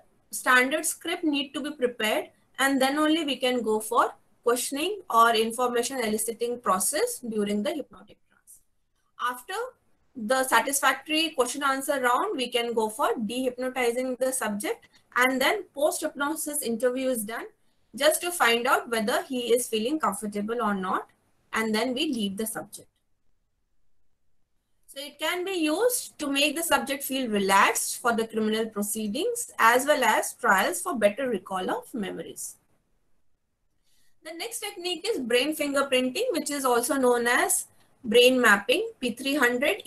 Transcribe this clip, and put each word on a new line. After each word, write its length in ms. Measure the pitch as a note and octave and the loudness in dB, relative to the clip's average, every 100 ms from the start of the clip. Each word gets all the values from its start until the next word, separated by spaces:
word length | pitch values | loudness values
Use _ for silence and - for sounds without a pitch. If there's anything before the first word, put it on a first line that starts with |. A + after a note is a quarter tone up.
| - _ _ | -8 _ _
standard 540 | - C4+ B3+ B3+ D#4 D#4+ | -4 4 6 4 0 -2
script 380 | - E4+ F4 D#4 | -6 -6 -2 0
need 280 | C#4 C#4 | 0 -2
to 80 | D4 | -6
be 100 | D4 | -8
prepared, 580 | - B3 A#3+ G#3+ C#4 - _ _ - | -2 -2 0 -2 -2 -4 _ _ -2
and 220 | C4+ C4+ | 0 4
then 160 | C4+ D4 | 2 2
only 280 | D4+ D#4+ C#4+ | 2 2 0
we 100 | B3+ | 0
can 240 | B3+ B3 | 0 0
go 180 | G#3+ G#3+ | 0 -2
for 340 | - B3 D#4 - _ _ | 0 2 2 -2 _ _
questioning 580 | A#3 B3 - C#4 F4 G#4 - | -2 0 -2 -4 -4 -6 0
or 260 | A3+ A#3 A3 | 4 6 4
information 640 | A3+ A3+ B3 A#3+ A#3+ C4+ | 0 0 0 0 -2 -4
eliciting 600 | G#3+ G#3+ - A3 A#3+ A#3+ | -2 -2 -4 -4 -6 -4
process 600 | G#3+ F#3+ - D#4 B4 - | -2 0 0 0 -2 -4
during 440 | A#3 G#3+ G3+ G#3 | -6 -2 0 0
the 100 | C4+ | -2
hypnotic 440 | D#4 - - - - _ | -4 -10 -18 -20 -20 _
trance. 320 | _ - - _ _ _ _ _ - | _ -20 -20 _ _ _ _ _ -6
After 320 | A#3+ B3+ - G4 B4+ - _ _ _ B3 | -6 -6 -8 -6 -6 -12 _ _ _ -10
the 280 | G#3+ C4 | 0 0
satisfactory 880 | C4 C#4 - C4+ C4+ C4 - D#4 D#4+ | 4 2 2 0 0 0 -2 0 0
question 320 | C#4 B3 C#4 | 0 -2 0
answer 360 | C#4 C4+ C4+ C#4 | -2 0 -2 0
round, 360 | B3 B3+ G4+ D#4 | 2 2 0 -4
we 100 | A#3+ | -2
can 260 | A#3+ A#3+ | -2 0
go 160 | A3+ G#3+ | 0 -2
for 240 | B3 F4+ F4+ | 0 -2 0
dehypnotizing 1040 | G#3 B3 C4 B3 B3+ B3+ A#3+ A#3+ C4 B3 | -4 -2 -4 -4 -6 0 0 0 -4 -2
the 140 | C4 | -2
subject, 560 | C4 G#3+ G3+ E4 A#4 - _ _ A#3+ | -2 -4 -4 -6 -8 -12 _ _ 0
and 240 | B3+ C4 | 2 2
then 220 | C#4+ G#4 - | 0 0 -6
post-hypnosis 880 | C#4 D#4 F4+ D4+ C4 C#4+ D#4 D4+ C#4+ | 0 0 0 -6 -4 -4 -4 -6 -4
interview 480 | A#3 A3+ B3+ B3+ C4 | -4 -2 0 0 -2
is 140 | A#3+ | -2
done 220 | G3+ A#3+ G#4 _ _ _ _ G#3+ | -4 -10 -12 _ _ _ _ 2
just 260 | D4 D#4 | 2 2
to 80 | F4 | -4
find 380 | - A#3 A#3 B3 | 2 2 2 2
out 220 | F4+ C4+ | 0 0
whether 340 | A3+ G#3+ D#4+ | -2 0 -2
he 300 | F4+ B3+ A#3+ | -2 -6 2
is 140 | B3 - | 2 2
feeling 300 | A3 A#3 D#4 | -2 -2 0
comfortable 640 | G#3 G3 G#3+ G#3 G#3 A#3+ | -2 -2 -6 -6 -4 -2
or 120 | G#3+ | -2
not, 340 | G3 F#3 D4+ - _ _ _ _ | -2 -2 -4 -6 _ _ _ _
and 200 | A3 A3 | -4 0
then 200 | G#3+ B3+ | 0 0
we 180 | B3+ D#4+ | -2 -2
leave 220 | A#3 G3+ G3 | -2 -4 -4
the 100 | A3 | -6
subject. 420 | - - - - _ _ _ _ _ _ _ _ _ _ _ _ _ _ _ _ _ _ _ - | -8 -12 -18 -20 _ _ _ _ _ _ _ _ _ _ _ _ _ _ _ _ _ _ _ -18
So 180 | C#4 | -14
it 140 | C#4+ - | -14 -4
can 280 | D#4 F4+ F#4 | -4 -2 -2
be 60 | |
used 640 | F#4 D4+ E4 A#4+ - - - | 0 0 2 2 0 -6 -6
to 80 | C#4+ | -2
make 280 | C#4 D4 E4 | 2 2 0
the 80 | |
subject 400 | E4 C4+ A#3 C4+ | 0 0 0 -6
feel 260 | - C4+ A#3+ | -4 -4 -2
relaxed 720 | G3+ G3 G3 C4 - - - | 0 4 6 6 2 -4 -2
for 120 | A#3+ | -2
the 140 | A3+ A3 | 0 -2
criminal 380 | A3 A3 A3 A3+ | -2 0 0 -2
proceedings 880 | G3+ G#3 A3 G#3+ B3+ A#4 A#4 - - | -4 -6 -4 -4 -4 -4 -4 -8 0
as 280 | A3+ B3+ C#4 | 2 4 2
well 180 | C#4 | 2
as 300 | A3+ C#4 - | 2 0 -2
trials 480 | - A3+ F#3+ B3+ F4+ | -2 2 2 2 -2
for 140 | F4+ A#3+ | -6 0
better 340 | G#3 G#3 C4 | 0 0 -4
recall 400 | G3 - F#3 F#3+ | -4 -6 -6 -4
of 220 | A#4 - | -6 -6
memories. 640 | B3 F#3 F3+ - - - - _ _ _ _ _ _ _ _ _ _ _ _ _ _ - _ | -8 -8 -8 -12 -12 -14 -14 _ _ _ _ _ _ _ _ _ _ _ _ _ _ -20 _
The 100 | D#4+ | -16
next 260 | E4 A4 - | -10 -8 -6
technique 480 | G#4 G4+ F4 E4+ G#4 | -8 -6 -6 -4 -2
is 120 | F#4 | -4
brain 360 | A#3 B3 C#4+ D4+ | 2 2 2 -2
fingerprinting, 720 | C#4+ C#4 C#4 B3+ B3+ B3+ B4+ | -2 0 2 0 0 0 0
which 180 | E4 D4 | 0 -2
is 140 | C#4+ C4 | -2 2
also 300 | A#3+ B3 C#4+ | 2 2 2
known 320 | B3 A#3+ A#3 | 4 4 4
as 400 | C4 F#4 - - _ _ _ | 2 2 0 -4 _ _ _
brain 360 | A#3 A#3 B3 B3+ | 4 8 8 8
mapping, 500 | A#3 G3+ - D#4+ A4+ - | 6 6 4 0 -2 -4
P 120 | B3 | -6
three 240 | - C#4 D4 | -4 -2 2
hundred, 460 | A#3+ B3 D4+ G4+ | 2 2 0 0